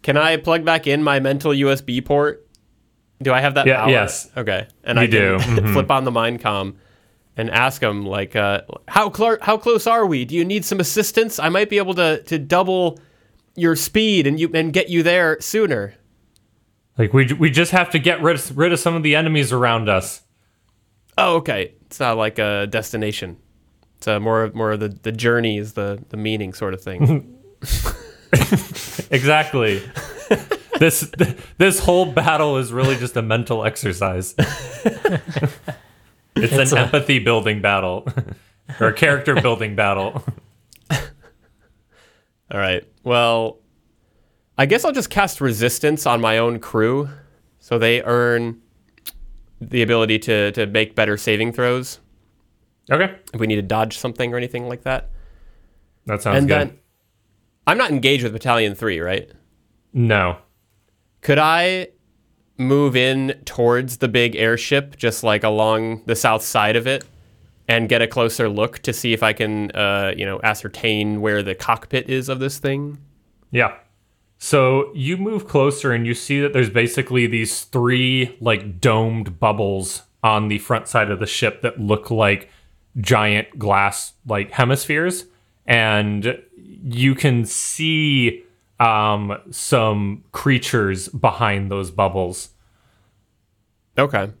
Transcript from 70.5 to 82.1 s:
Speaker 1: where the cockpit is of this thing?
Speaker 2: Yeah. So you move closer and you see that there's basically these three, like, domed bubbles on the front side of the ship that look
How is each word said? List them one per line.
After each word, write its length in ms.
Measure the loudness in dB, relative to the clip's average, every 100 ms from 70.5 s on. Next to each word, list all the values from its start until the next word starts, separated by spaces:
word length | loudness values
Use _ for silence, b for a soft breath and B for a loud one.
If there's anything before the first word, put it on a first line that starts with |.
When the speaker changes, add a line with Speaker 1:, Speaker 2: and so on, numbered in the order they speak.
| -2 -8 -4 -2 0 -2 -2
Speaker 1:
where 220 | -2 -2
the 120 | -4
cockpit 540 | -6 -2 -4 -2 -6 -2
is 180 | -6 -4
of 100 | -6
this 180 | -6 -4
thing? 400 | -4 -4 -8 -14 -20 _ _ _ _
Speaker 2:
Yeah. 260 | 0 0 -2 _ _ _ _ _ _
So 540 | 0 2 4 2 -2
you 220 | -4 -6 -4
move 320 | -4 -4 0
closer 440 | 2 2 2 -2
and 140 | 0 -2
you 80 |
see 260 | -4 -2 0
that 120 | 0
there's 180 | 2 2
basically 560 | 2 0 -2 -2 0 0
these 360 | 0 -4 -6
three, 720 | -6 -2 0 2 2 0 -2 -2
like, 400 | -2 -2 -4 0
domed 600 | 2 2 0 -2 -6 0
bubbles 640 | 0 2 -2 -2 -6 -10 _ _
on 260 | 0 2 0
the 100 | -4
front 280 | -2 -4 0
side 220 | 0 0
of 80 | -2
the 60 | -4
ship 360 | -2 -2 0
that 180 | -6 -4
look 300 | -2 -2 0